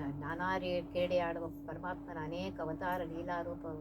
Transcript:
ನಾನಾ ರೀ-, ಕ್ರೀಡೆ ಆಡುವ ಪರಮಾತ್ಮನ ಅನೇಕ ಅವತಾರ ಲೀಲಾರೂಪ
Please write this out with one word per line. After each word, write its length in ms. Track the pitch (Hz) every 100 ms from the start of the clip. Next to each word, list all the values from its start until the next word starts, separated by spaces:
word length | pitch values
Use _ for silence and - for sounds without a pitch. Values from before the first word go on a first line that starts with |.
| 143 143
ನಾನಾ 380 | 143 165 180 190
ರೀ-, 240 | 180 180
ಕ್ರೀಡೆ 360 | - 180 175 180
ಆಡುವ 300 | 170 165 165
ಪರಮಾತ್ಮನ 680 | 147 147 151 143 147 - 165
ಅನೇಕ 400 | 151 170 190 -
ಅವತಾರ 420 | 160 156 180 180
ಲೀಲಾರೂಪ 640 | 165 160 180 175 170 156 151 156